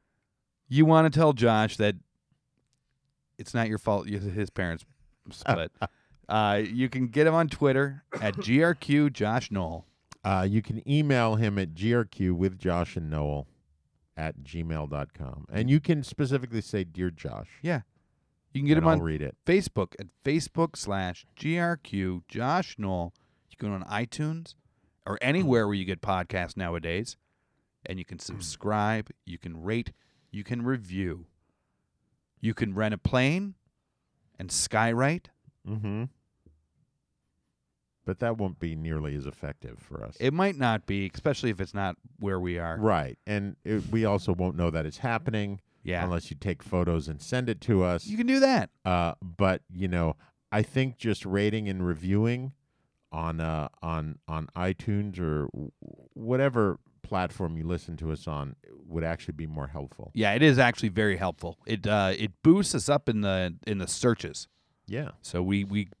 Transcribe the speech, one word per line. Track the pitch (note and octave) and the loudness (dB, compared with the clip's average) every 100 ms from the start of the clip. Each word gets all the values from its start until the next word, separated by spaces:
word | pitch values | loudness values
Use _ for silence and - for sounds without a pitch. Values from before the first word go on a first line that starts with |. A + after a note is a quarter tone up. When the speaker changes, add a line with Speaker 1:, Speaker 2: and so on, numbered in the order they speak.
| _ _ _ _ _ _ - | _ _ _ _ _ _ 2
Speaker 1:
you | C3 D#3 | 6 8
wanna | D#3+ D#3+ | 10 8
tell | C3 D#3 | 6 6
Josh | C3 A#2 A2 G#2+ - | 6 6 6 4 2
that | G#2 F#2 - _ _ _ _ _ _ _ _ _ _ _ _ - | 0 0 -8 _ _ _ _ _ _ _ _ _ _ _ _ -18
it's | G2+ | -6
not | A#2+ A2+ | -2 0
your | G#2+ | 0
fault, | - G2+ G2+ | 0 0 0
y-, | G2+ | -6
his | G2 F#2+ G2+ | -4 -4 -4
parents | - F2+ E2 - _ _ _ - | -2 -4 -4 -8 _ _ _ -20
split, | - - F2+ E2 - - _ | -8 -2 -2 -2 -6 -8 _
Speaker 2:
<laughs> | _ _ - | _ _ -2
Speaker 1:
uh, | G#2+ G#2+ G#2 G#2 | 0 2 2 0
you | A#2+ B2+ | -2 -2
can | C3 B2 | -2 -2
get | C#3 D#3+ | 4 4
him | D#3+ | 4
on | D#3+ | 2
Twitter | - C#3+ C3+ C#3 C#3 - - | 2 2 4 0 -4 -12 -4
at | G#2+ G2 | -2 -2
G | G2+ C3 | 2 4
R | E3+ | 4
Q | E3 - C#3+ D3 | 2 2 4 4
Josh | A2+ G#2 A#2 - | 2 0 0 -2
Noel. | G2 E2 E2 - _ _ - | -4 -4 -6 -14 _ _ -6
Speaker 2:
Uh, | F#2+ F#2+ G2 | 0 2 4
you | G#2 | 2
can | - A2 - | 0 -4 0
email | D3 D3 C3 A2+ A2 | 2 4 4 4 4
him | A2 G2+ | 2 2
at | F2+ | -2
G | D#2+ G#2+ | -2 2
R | A#2+ | 2
Q | G#2 - F#2 F2 | 0 0 0 2
with | F#2+ F#2 | 0 0
Josh | F#2 E2+ E2+ - | 0 0 0 -4
and | D#2 | -4
Noel | D#2 D2 D2 C#2 _ _ _ _ _ _ - | -2 0 -2 -6 _ _ _ _ _ _ -10
at | D#2+ D#2+ | -8 -8
gmail | C#2 E2+ E2 D#2 D2 | -10 -8 -4 -4 -4
dot | D2 C#2 | -6 -8
com. | - C2+ C#2 - | -10 -12 -12 -8
And | G#2 A#2+ | -2 4
you | D3+ | 4
can | D3 D#3 | 4 0
specifically | C3 - C#3 C3+ A#2+ A2+ | -2 -4 -2 -2 -2 -6
say, | - G#2 | -4 -4
"Dear | F2 E2 F2+ | -4 -4 -4
Josh." | D#2+ C#2 G#1 - - | -4 -10 -10 -14 -8
Speaker 1:
Yeah. | E3 D3+ - _ _ _ _ _ _ | -4 -4 -6 _ _ _ _ _ _
You | C#3 | -2
can | C#3+ | 2
get | D3+ | 4
Speaker 2:
And | |
Speaker 1:
him | E3 | 6
Speaker 2:
I'll | F#2 | 4
Speaker 1:
on | |
Speaker 2:
read | E2 D#2 | 2 -2
it. | C#2+ - - | -4 -6 2
Speaker 1:
Facebook | F#3 - - F2+ - | 2 2 -2 -4 -6
at | - _ C#3 | -16 _ -2
Facebook | D#3+ - D#3+ E3 - | -2 -2 -2 -2 -2
slash | G#2 G2 F2+ F2 - - | -4 -2 -2 -6 -14 -8
G | D3+ E3+ | -4 0
R | E3+ E3 | 0 -2
Q | - G2 F#2 F2+ - | -4 -2 -2 -4 -8
Josh | G2+ B2+ F3 - - | -6 -2 -2 -2 -6
Noel. | G2+ F#2 E2+ - _ _ _ | -4 -4 -6 -10 _ _ _
You | - | -10
can | G#2+ | -6
go | F#2+ | -6
on | - | -4
iTunes | G#2 B2 - D3+ E3 E3 - _ _ _ _ - | -4 -4 -4 -6 -6 -12 -20 _ _ _ _ -6
or | G2+ | -2
anywhere | B2+ E3 D#3+ A#2+ G#2 | 0 2 4 4 4
where | G2+ | 0
you | F#2 | -2
get | F2+ | -4
podcasts | - F#2 F2+ F#2 E2+ - | 0 -2 0 -4 -4 -4
nowadays, | F2 E2+ E2 F2 A#2+ - _ _ _ _ _ _ - | -4 -4 -2 -4 -4 -12 _ _ _ _ _ _ -12
and | F#2 | -10
you | |
can | E2+ F2+ | -10 -12
subscribe, | - G#2 E2 - G#2+ G#2+ G#2 A2 G#2+ - - | -12 -10 -10 -6 -2 0 0 -2 -6 -14 -16
you | E2+ | -14
can | F2 D#2+ | -12 -8
rate, | F2 A#2 A2+ - _ _ _ | -4 -4 -4 -12 _ _ _
you | G#2 | -14
can | G2 A#2+ | -8 -4
review. | A#2+ C3 F#2+ F#2 F#2 D#2+ E2 _ _ _ _ _ _ _ _ _ _ _ | -2 -4 -4 -4 -4 -6 -12 _ _ _ _ _ _ _ _ _ _ _
You | A2 | -4
can | - A2+ F#2+ | -2 -2 0
rent | G#2+ | -2
a | G#2 | 0
plane | - B2+ C3 F3 G3+ - _ _ _ _ _ _ _ - | 0 2 2 0 -4 -10 _ _ _ _ _ _ _ -14
and | F#2+ | -6
skywrite. | - - A2 A#2 A#2 C3+ E3+ - _ _ _ - | -4 0 2 2 2 2 0 -6 _ _ _ -8
Speaker 2:
Mm-hmm. | G#2+ G#2 G#2 B2+ - _ _ _ _ _ _ _ _ _ _ _ _ _ _ _ _ _ _ - | -6 -4 -4 -6 -10 _ _ _ _ _ _ _ _ _ _ _ _ _ _ _ _ _ _ -8
But | F#2 | -4
that | A#2 A2+ | -2 -2
won't | F#2+ E2 | -4 -4
be | E2+ D#2+ | -6 -6
nearly | D#2+ D#2 D2+ C#2+ | -4 -4 -4 -6
as | C2+ | -8
effective | - D2 C#2+ A#1+ A1+ | -10 -12 -12 -14 -18
for | - - | -16 -12
us. | G#1 - | -12 -4
Speaker 1:
It | B2+ | -2
might | D#3+ G3 D3+ | 2 0 2
not | B2 A2 - | 0 0 -2
be, | G2+ F#2+ | -4 -4
especially | - - - B2 | -4 -2 0 -2
if | F#2+ | -2
it's | F#2+ G2+ | -4 -4
not | F#2+ F2+ - - | -4 -6 -14 -8
where | G2+ F#2 | -4 -2
we | F2+ E2+ | -2 -4
are. | E2+ E2 | -4 0
Speaker 2:
Right. | G#2+ F2 C2+ A1+ - | 2 2 0 -6 -6
And | G#2 G2+ - | -4 -4 -8
it, | - A2 - | -4 -2 0
we | A2+ A2 | 0 2
also | G2+ - | 2 0
won't | F2+ F2+ D#2 | 0 0 0
know | F2 | 0
that | D#2+ D#2 | 0 -4
it's | - | -4
happening | B2+ A2+ - A2 G2+ G2 - _ | -4 -2 -2 -4 -4 -6 -14 _
Speaker 1:
Yeah. | - F2 | -4 -2
Speaker 2:
unless | F2+ E2+ - | 0 -2 -4
you | D2 | -6
take | G2+ E2+ | -4 -4
photos | - F#2 F2 E2 D2+ | -2 0 2 2 -2
and | D2 | -8
send | - B2+ A#2+ | -4 -2 -2
it | G#2 | -2
to | - G2 | 2 4
us. | F2+ F2 - | 4 2 -2
Speaker 1:
You | A3 | -2
can | A#3+ | 2
do | C4+ | 4
that. | C4+ B3 F#2+ _ | 6 4 0 _
Speaker 2:
Uh, | - F2+ E2+ - | 0 2 2 -2
but, | F2+ E2+ F#2+ F#2 - | -10 2 2 2 -4
you | F2+ F#2 | -6 -2
know, | F2+ E2 - _ _ _ | 2 0 0 _ _ _
I | G#2+ | -2
think | G#2+ C3+ C3 A#2 | 0 0 -2 -2
just | A2+ G2+ | -2 -2
rating | F#2+ G2 G#2 A2 G#2 | 0 2 2 0 -2
and | F#2+ F2+ | -2 -2
reviewing | D#2 F#2 G2+ A2+ B2 C3 - _ _ _ _ _ | 0 0 2 2 0 -6 -12 _ _ _ _ _
on, | D#2+ E2 D#2+ | -6 -4 -2
uh, | D#2+ D#2 D2 - | -2 -2 -4 -6
on, | E2 D#2+ D#2 - - | -6 -4 -4 -8 -8
on | D#2+ D#2 F2+ | -8 -6 -4
iTunes | F#2 F#2 - G#2 G#2 F2+ | -2 -2 -2 -2 -2 -4
or | E2 D2+ C#2+ | -2 0 -2
w-, | - D2+ - - - - | -6 -12 -14 -20 -20 -20
whatever | - A2+ B2+ C#3 A#2+ G2+ - _ _ | -10 -2 2 2 2 2 0 _ _
platform | - F#2+ F2+ - F2 D#2+ | -6 -2 -2 -2 -6 -4
you | D#2+ | -4
listen | E2+ - D#2+ | -4 -6 -8
to | D#2+ | -6
us | D#2 - | -4 -6
on | D2 C#2+ - - B1 E2+ | -6 -6 -10 -20 -20 -8
would | E2 | -4
actually | E2 E2+ - D2+ | -2 -4 -6 -8
be | D#2 | -8
more | D2+ C2+ | -6 -8
helpful. | D2 C#2 - - - | -8 -12 -14 -8 0
Speaker 1:
Yeah, | G#2 | 2
it | A2 | 6
is | D3+ C3 | 8 8
actually | B2 A#2 A2 | 6 4 0
very | F#2 G#2+ F2+ | 2 2 2
helpful. | F#2 - F2 - - | -2 -4 -8 -10 -6
It, | G#2+ G2+ | -4 0
uh, | G#2+ F#2+ F#2+ | 2 2 0
it | G#2+ - | -4 2
boosts | D3+ F#3+ G3 | 6 6 4
us | C3 B2+ | -2 0
up | C#3+ - | 0 0
in | G#2+ | 0
the, | G2+ F#2+ F2+ E2+ - | 0 0 -2 -4 -6
in | G2+ | -4
the | F2+ | -4
searches. | - B2 A#2 - - - _ _ _ - | 0 2 2 -2 -12 -16 _ _ _ -10
Speaker 2:
Yeah. | A2 D3 - | -8 -8 -12
Speaker 1:
So | - F2 | -8 -4
we, | F#2 G2+ | 0 0
we | G2 G#2 F#2+ - | 0 -2 -4 -6